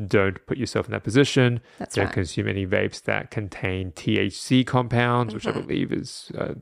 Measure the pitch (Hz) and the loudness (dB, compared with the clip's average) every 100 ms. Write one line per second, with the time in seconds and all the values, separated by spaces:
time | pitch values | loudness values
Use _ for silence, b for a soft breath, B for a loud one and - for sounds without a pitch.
0 | 101 107 98 92 - 139 113 107 - 107 | 0 2 2 0 -6 -4 -2 -2 -4 -4
1 | - 117 139 139 123 120 b b - - | 0 4 4 6 4 2 b b -6 0
2 | 98 - 87 - 104 98 92 98 101 - | 0 0 -2 -2 -2 -2 0 2 0 -2
3 | - 104 - - 101 - 98 92 92 - | -2 -2 -2 -6 -6 -4 -2 -2 -4 -4
4 | - 104 98 - - 127 123 127 120 117 | 0 2 0 -2 2 2 4 0 2 2
5 | 120 120 120 107 113 - - 92 92 - | 4 2 0 -2 -4 -4 -2 -2 0 -2
6 | - - - - - - | -4 -12 -12 -6 -6 -6